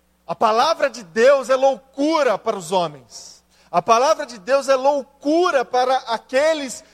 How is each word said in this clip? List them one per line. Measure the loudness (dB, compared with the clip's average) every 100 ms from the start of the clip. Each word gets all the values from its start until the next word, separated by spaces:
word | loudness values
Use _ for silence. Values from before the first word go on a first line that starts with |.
| _ _ -12
a | -2
palavra | 0 2 0 0 -4
de | -6
Deus | -8 2 4 4 2
é | 0
loucura | 0 0 -8 -4 0 2 0 -2
para | -4 -8
os | -4
homens. | -2 -2 -6 -20 -20 -20 -20 _ _ _
A | -4
palavra | 2 2 2 0 -4
de | -10
Deus | -2 0 2
é | 0
loucura | 2 0 -4 _ -2 0 2 0 -2
para | -2 0 -2
aqueles | -4 -8 -4 -2 0 -2 -6 -14 -20